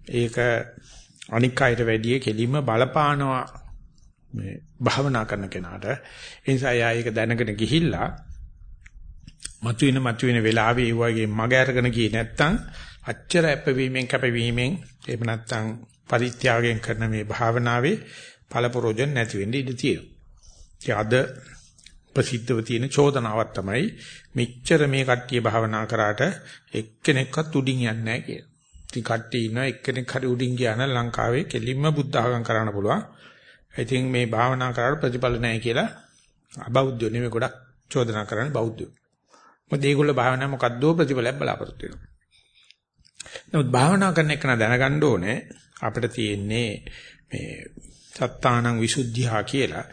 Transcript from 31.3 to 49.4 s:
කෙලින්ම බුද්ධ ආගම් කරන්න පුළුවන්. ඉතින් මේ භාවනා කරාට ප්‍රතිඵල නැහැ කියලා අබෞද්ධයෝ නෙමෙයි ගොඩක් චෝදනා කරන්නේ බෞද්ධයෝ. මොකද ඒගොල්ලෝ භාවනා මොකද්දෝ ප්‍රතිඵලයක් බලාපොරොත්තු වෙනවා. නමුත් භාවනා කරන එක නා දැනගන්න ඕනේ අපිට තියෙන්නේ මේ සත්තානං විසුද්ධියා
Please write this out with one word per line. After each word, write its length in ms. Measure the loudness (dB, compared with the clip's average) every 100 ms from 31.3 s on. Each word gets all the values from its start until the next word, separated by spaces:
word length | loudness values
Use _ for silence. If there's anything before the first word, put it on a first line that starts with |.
| 0
කෙලින්ම 420 | -2 -4 -4 0 2
බුද්ධ 280 | 2 0 0
ආගම් 280 | 2 0
කරන්න 260 | 0 0 0
පුළුවන්. 320 | 0 0 0 -2 -14 -20 -20 -20 -20 _
ඉතින් 300 | -6 -2 0 0
මේ 200 | 0 0
භාවනා 440 | 2 2 2 -2
කරාට 280 | 0 0 2
ප්‍රතිඵල 360 | 0 0 0 0
නැහැ 240 | 0 0
කියලා 280 | 0 0 0 -4 -20 _ _ _ _
අබෞද්ධයෝ 580 | -14 -2 2 2 0 -2
නෙමෙයි 200 | 0 -2
ගොඩක් 240 | -2 -2 -6 -20 _ _
චෝදනා 380 | 0 0 0
කරන්නේ 280 | -2 -2 -2
බෞද්ධයෝ. 400 | 0 -2 -4 -12 _ _ _ _ -20 -20 _ -4
මොකද 140 | 0
ඒගොල්ලෝ 300 | 2 4 4
භාවනා 340 | 4 4 2 -2
මොකද්දෝ 440 | 0 -2 2 2
ප්‍රතිඵලයක් 420 | 4 2 2 0 -2
බලාපොරොත්තු 460 | -2 -2 -6 -10
වෙනවා. 280 | -14 -14 -20 _ _ _ _ _ _ _ _ _ _ _ -16 -16
නමුත් 240 | -2 0 4
භාවනා 440 | 4 6 6 4
කරන 180 | 2 2
එක 140 | 0
නා 140 | 0 2
දැනගන්න 460 | 4 4 2 4
ඕනේ 320 | 4 4 0 -4 -6 -20 -20 -6
අපිට 280 | -4 -2 -4
තියෙන්නේ 600 | -2 -4 -2 -2 -2 -2 -6 -12 -18 -20 -20
මේ 240 | _ -10 -10 -12 -16 -20 -20 -20 -20 -6
සත්තානං 640 | -6 0 2 2 2 0
විසුද්ධියා 600 | 0 0 -2 -2 -2 -2